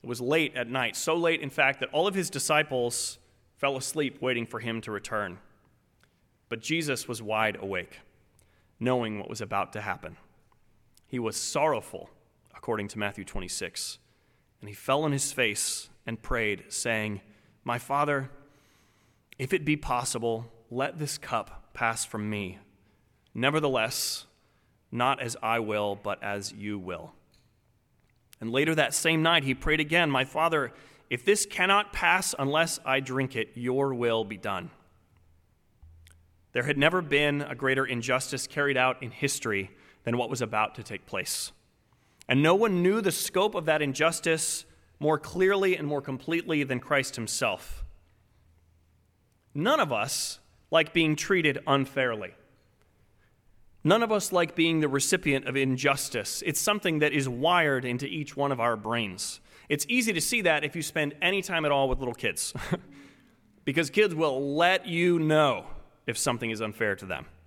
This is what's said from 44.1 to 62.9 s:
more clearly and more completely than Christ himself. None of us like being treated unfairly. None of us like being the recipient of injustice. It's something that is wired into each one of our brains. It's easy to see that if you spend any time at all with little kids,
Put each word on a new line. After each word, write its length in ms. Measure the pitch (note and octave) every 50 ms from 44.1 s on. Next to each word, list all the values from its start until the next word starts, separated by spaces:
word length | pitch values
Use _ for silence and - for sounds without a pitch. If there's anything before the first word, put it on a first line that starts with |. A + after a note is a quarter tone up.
| E3 - - E3 D#3+ D#3 - - - - - - - - _ _ _ _
more 200 | D3 D3+ D#3 D3
clearly 580 | - - - F3 F#3+ F#3+ G3+ G3 G3 F#3+ F#3
and 100 | - D3+
more 140 | D3 D3 C#3+
completely 600 | C3+ - C3 C3 - - E3 E3 E3 - D#3+ D3 C#3+
than 160 | B2+ C3 B2
Christ 380 | - - D3 C#3 B2+ - -
himself. 680 | - A2+ G#2+ - - C#3 A2+ F#2+ - - - - - - - - - _ _ _ _ _ _ _ _ _ _ _ _ _ _ _ _ _ _ _ _ _ _ _ _ _ _ _ _ _ _ _
None 260 | C#3+ D#3+ A3+ D4+ D#4
of 140 | A3 D3+ B2
us 460 | G#2 G#2+ B2+ - - - - - - _ _ _ _ _ _
like 220 | - E3 D#3+ D#3+ -
being 220 | F3 D#3+ D#3 D3+
treated 460 | D3+ - - G3 F3+ D#3+ D3+ C#3 D3 -
unfairly. 680 | - C#3 C#3 C3 C3+ - C#3 C3 B2 A2+ G#2+ G2 F2 - - - _ _ _ _ _ _ _ _ _ _ _ _ _ _ _ _ _ _ _ _ _ _ - - - _ - -
None 200 | D3 F#3 A3+ A#3
of 80 | G#3+
us 200 | A3 G3+ G3 -
like 240 | F#3 F3+ E3+ D#3 -
being 240 | - E3 E3 E3 D#3+
the 80 | D3+
recipient 600 | C#3+ C3 C#3 C3+ - - F3 - C#3+ C#3 C3+ C3
of 100 | C3+ C3
injustice. 840 | C#3 C3+ C3+ C3 B2+ C3+ C#3+ C#3 C3+ - - - A#2+ G2 - - - -
It's 140 | F3 C#3+ -
something 400 | - - G#3 G#3 - F#3+ D#3+ D3+
that 140 | D3+ D3+ C3
is 140 | D3+ C3+
wired 560 | C3 A#2+ A#2+ C#3 E3 F3+ F3+ E3 D3 C3+ B2+ B2+
into 220 | B2 A#2+ B2 C#3+
each 320 | C#3 - D3+ D3 - -
one 140 | C#3 C#3+ C#3+
of 80 | C#3 B2
our 180 | A#2 A#2+ A#2
brains. 640 | G#2+ G2+ G#2+ A#2 A#2 A2+ G2+ F2+ F2+ - - - - - - - - - -
It's 180 | D3 C#3+ - -
easy 240 | A#3 B3+ A#3+ A3 G3+
to 80 | E3
see 200 | D3 - B3 A#3
that 220 | F#3+ E3+ D#3 D3 D3
if 120 | D3 -
you 80 | E3+ D3+
spend 320 | - - E3 D3+ C#3+ C#3+ -
any 220 | F3+ F3 G3 G3
time 240 | F3+ - F3 E3 D#3
at 60 | D3
all 180 | C#3+ C#3 C3+ C3
with 80 | B2+
little 160 | B2 C3+ B2 A#2
kids, 400 | - - A2 - - - - - - - - - - - -